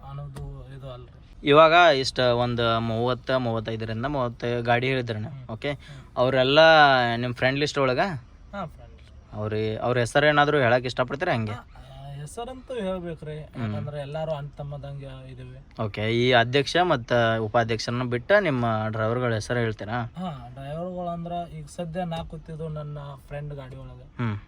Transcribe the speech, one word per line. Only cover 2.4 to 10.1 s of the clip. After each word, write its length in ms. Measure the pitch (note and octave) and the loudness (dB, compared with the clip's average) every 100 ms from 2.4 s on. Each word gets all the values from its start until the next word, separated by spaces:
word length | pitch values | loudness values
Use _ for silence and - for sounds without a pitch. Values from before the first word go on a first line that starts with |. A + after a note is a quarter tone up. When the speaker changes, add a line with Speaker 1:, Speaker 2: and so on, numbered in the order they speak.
| A#2+ A#2+ A#2 A2+ | 0 2 2 2
Speaker 2:
ಮೂವತ್ತ, 520 | A#2 A2+ A#2+ B2+ A#2+ | 0 0 0 -2 0
ಮೂವತ್ತೈದರಿಂದ 760 | C3 B2 A2+ A2 A2+ A2 A2+ C3 | -2 0 -2 -4 -6 -6 -4 -4
ಮೂವತ್ತು 560 | D3 B2 A#2 A#2+ A#2+ | -2 -4 -4 -4 -2
ಗಾಡಿ 240 | A#2+ A#2+ D3 | 2 2 2
ಹೇಳಿದ್ರಣ್ಣ. 400 | C3 A#2+ G#2+ G#2+ | -2 -4 -6 -8
Speaker 1:
ಹ್ಮ್. 280 | - - | -12 -14
Speaker 2:
ಓಕೆ. 180 | A2+ C#3+ | -8 -8
Speaker 1:
ಹ್ಮ್. 320 | C#3 - - - - | -8 -12 -18 -12 0
Speaker 2:
ಅವರೆಲ್ಲ 420 | B2+ C3 C3 D3 D#3+ D#3+ D3 C3 A#2+ A#2 | 2 2 4 8 10 10 8 6 2 0
ನಿಮ್ 180 | B2 | -4
ಫ್ರೆಂಡ್ 240 | A#2+ C3 C#3 | -2 0 0
ಲಿಸ್ಟ್ 200 | D3 - | -2 0
ಒಳಗ? 200 | C3+ B2+ | 0 2
Speaker 1:
ಹಾ, 680 | G3 E3+ - - - G3+ E3 | -2 -4 -12 -20 -14 -10 -10
ಫ್ರೆಂಡ್ 20 | |
ಲಿಸ್ಟ್. 120 | - - - - - - | -12 -20 -20 -20 -20 -18
Speaker 2:
ಅವ್ರ, 200 | G#2 G#2+ G#2+ A2 G#2+ | -6 -4 -2 -2 0
ಅವ್ರ 160 | A#2 B2 | 0 2
ಹೆಸರು 280 | A#2 | 2